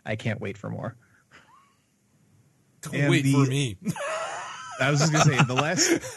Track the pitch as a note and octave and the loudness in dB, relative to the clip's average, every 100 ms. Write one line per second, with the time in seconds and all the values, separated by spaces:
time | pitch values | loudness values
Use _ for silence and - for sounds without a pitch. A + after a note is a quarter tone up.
0 | - A2 A#2 G#2+ G2+ G2+ A2 G#2+ - - | -8 -6 -4 -6 -6 -10 -10 -8 -10 -12
1 | _ _ _ - _ B5+ C6+ C6+ _ _ | _ _ _ -20 _ -20 _ _ _ _
2 | _ _ _ _ _ _ _ _ - C3 | _ _ _ _ _ _ _ _ -6 0
3 | C#3+ D#3+ C3+ C3+ C3 C#3 C3 F#2 G#3 - | 4 4 6 4 4 2 -2 -4 -6 -6
4 | D5 D#5+ D#5+ - - - - - C3+ D3 | -4 -6 -6 -8 -12 -12 -10 -2 0 2
5 | D#3 D3+ D3+ C3 B2+ B2+ D#3 F#3 - E4 | 4 4 4 4 2 2 0 0 2 0
6 | B4 | -2